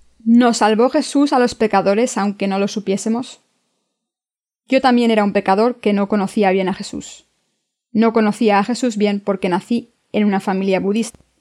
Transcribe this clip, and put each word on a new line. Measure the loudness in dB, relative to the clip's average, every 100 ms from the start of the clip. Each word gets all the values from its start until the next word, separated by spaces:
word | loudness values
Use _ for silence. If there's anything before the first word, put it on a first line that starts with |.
| _ _ 2
¿Nos | 4 4 2
salvó | 0 2 0
Jesús | 0 -2 0 0
a | 2
los | 0
pecadores | -2 0 0 0 0 -2 -2
aunque | -4 -4 -4
no | -2
lo | -4
supiésemos? | -6 -6 -4 -4 -6 -8 -16 _ _ _ _ _ _ _ _ _ _ _ _ 0
Yo | 2
también | 4 4 4
era | 2
un | 2
pecador | 0 0 2 2 0
que | -2
no | 0 0
conocía | -2 -2 0 2
bien | 2 -2
a |
Jesús. | -6 -10 -14 -14 -20 _ _ _ _ _ _ _
No | 0 2
conocía | 2 0 0 2 2
a |
Jesús | 0 -2 -2 0
bien | -2 -2
porque | -4 -4 -2
nací | -4 -2 -6 -6 _ _
en | -2
una | 0 0
familia | -2 -4 -2 -2
budista. | 0 -2 -4 -10 _ _